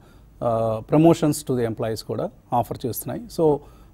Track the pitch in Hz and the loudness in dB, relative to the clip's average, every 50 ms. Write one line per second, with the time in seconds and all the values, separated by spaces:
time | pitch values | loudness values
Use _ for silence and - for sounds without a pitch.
0 | - - - - - _ _ - - 120 113 113 113 113 110 110 110 - 147 151 | -18 -20 -20 -20 -20 _ _ -6 -4 -2 0 0 0 0 -2 -4 -4 0 4 6
1 | 160 170 160 - 165 151 143 - - - 131 123 117 113 110 - 120 113 113 107 | 6 6 6 6 2 -2 -2 -2 -4 -4 -2 -2 -2 -4 -4 -4 -4 -6 -6 -8
2 | - - 113 117 147 208 - - _ - 127 120 117 - 120 113 - 120 104 - | -8 -8 -6 -6 -6 -6 -8 -14 _ -4 -2 -2 -2 -2 -6 -8 -6 -8 -8 -6
3 | - 131 135 190 240 220 - - 165 151 143 - - - - - - - | -8 -8 -10 -10 -10 -12 -4 2 2 2 2 2 -2 -12 -20 -20 -20 -20